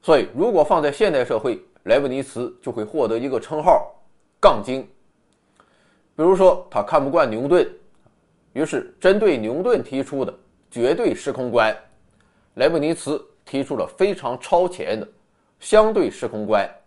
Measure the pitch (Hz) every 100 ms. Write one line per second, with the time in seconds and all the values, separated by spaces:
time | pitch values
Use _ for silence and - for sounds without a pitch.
0 | - 151 101 120 214 190 147 165 147 139
1 | 202 147 120 113 127 110 - _ 90 123
2 | 143 131 135 123 123 - - 113 107 156
3 | 117 113 135 127 - 151 151 156 - -
4 | _ _ _ _ 202 127 104 131 104 _
5 | _ _ _ _ _ _ _ _ _ _
6 | _ - 165 185 185 - - - 101 160
7 | 139 165 139 110 139 175 139 - _ _
8 | _ _ _ _ _ 127 156 139 - _
9 | 180 202 208 135 107 135 208 220 139 131
10 | 131 139 - - _ _ _ 120 120 170
11 | 220 104 - 131 123 113 110 - _ _
12 | _ _ _ _ _ - 139 165 147 165
13 | - 147 - _ - 135 135 131 90 -
14 | 196 185 127 123 - 175 180 180 92 110
15 | - _ _ _ _ _ - 214 220 214
16 | 135 - 117 110 104 107 98 -